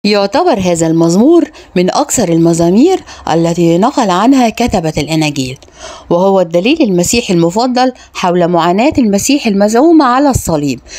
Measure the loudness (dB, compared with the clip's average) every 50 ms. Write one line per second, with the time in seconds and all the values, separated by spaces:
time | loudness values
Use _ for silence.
0 | 0 0 0 0 0 0 -2 0 0 0 0 0 0 -2 0 0 0 0 2 2
1 | 2 2 2 2 4 4 4 2 2 -2 -8 -20 -20 -6 -2 -2 -2 0 0 -2
2 | -4 -2 -2 -2 -2 0 0 2 2 2 2 2 0 2 4 4 4 2 2 -2
3 | -4 -12 -20 -12 -6 -2 -2 0 0 0 0 0 0 2 2 2 0 0 0 -2
4 | -2 0 0 2 2 2 2 2 2 0 0 -2 -4 -2 -2 -2 -4 -4 -4 -4
5 | -6 -2 -2 -2 -2 -2 -2 -4 -6 -8 -10 -14 -18 -20 _ -20 -20 -20 -20 -20
6 | -6 -4 -2 0 2 2 2 0 0 0 -2 0 0 0 0 0 0 0 0 -2
7 | 0 0 -2 -4 -2 0 0 0 0 0 0 -2 -2 -2 0 0 0 -2 -2 -6
8 | -20 -18 -10 -4 -4 -2 0 0 0 0 0 0 0 0 0 0 0 0 0 0
9 | 0 0 0 -2 0 -2 -2 -2 -2 -2 0 0 0 2 2 2 2 4 4 4
10 | 4 2 0 2 0 0 0 -2 -4 -4 -4 -2 -2 -4 -6 -6 -10 -20 -20